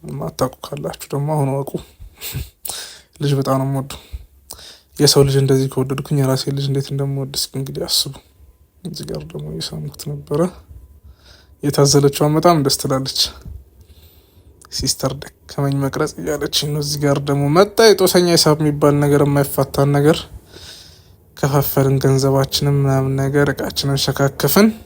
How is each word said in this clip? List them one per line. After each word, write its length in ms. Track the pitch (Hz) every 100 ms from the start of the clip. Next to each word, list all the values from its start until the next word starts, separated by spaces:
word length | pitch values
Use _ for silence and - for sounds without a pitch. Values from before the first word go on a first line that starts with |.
የማታውቁ 520 | 156 143 160 - 131 -
ካላችሁ 460 | - 143 143 - -
ደግሞ 180 | 143 143
አሁን 180 | 156 139
እወቁ። 220 | 139 135 - - _ - - - - - _ - - - - _ _
ልጅ 140 | 143
በጣም 220 | 139 135 135
ነው 80 | 135
የምወደው። 340 | 135 135 - - - - _ _ - - - _ -
የሰው 240 | 147 143
ልጅ 120 | 139 135
እንደዚህ 300 | 135 135 135
ከወደድኩኝ 480 | 135 131 139 139 143
የራሴ 260 | 135 135 -
ልጅ 160 | 139 139
እንዴት 220 | 135 139
እንደምወድ 420 | 139 139 139 135
እስኪ 200 | 143 - 131
እንግዲህ 280 | 139 143
አስቡ። 300 | 131 - 139 135 _ _ - _ _ _
እዚህ 220 | 175 - -
ጋር 160 | 160
ደግሞ 220 | 151 - 76
እየሳምኩት 540 | 160 - 160 147 - -
ነበረ። 360 | 143 143 147 180 - - - - - - - - - _ _
የታዘለችዋን 720 | 143 143 139 139 139 139 151
በጣም 240 | 156 165 165
ደስ 160 | 139 -
ትላለች። 420 | 135 135 135 - - - - - - _ - - - _ _ _ - _ -
ሲስተር 400 | - 135 - 131 139
ደከመኝ 600 | - _ - - 139 139
መቅረጽ 340 | 139 - 151 -
እያለች 420 | 151 147 143 -
ነው። 160 | 147 151
እዚህ 200 | 147 147
ጋር 200 | 147 143
ደግሞ 220 | 139 143 143
መጣ 260 | 160 202 -
የጦሰኛ 440 | 226 196 190 180 175
ሂሳብ 280 | 170 160 151
የሚባል 380 | 151 147 147 143
ነገር፣ 260 | 147 143
የማይፋታን 680 | 143 143 139 - 135 - 139
ነገር። 280 | 143 147 160 - - - - - - - - _ - _ -
ከፋፈልን 580 | 147 139 135 - 135 135
ገንዘባችንን 760 | 135 135 135 135 135 - 143 143
ምናምን 380 | 139 135 135 135
ነገር፣ 320 | 139 143 143
እቃችንን 480 | 147 - - 139 135
ሸካከፍን። 680 | - 135 139 - 147 190 220 220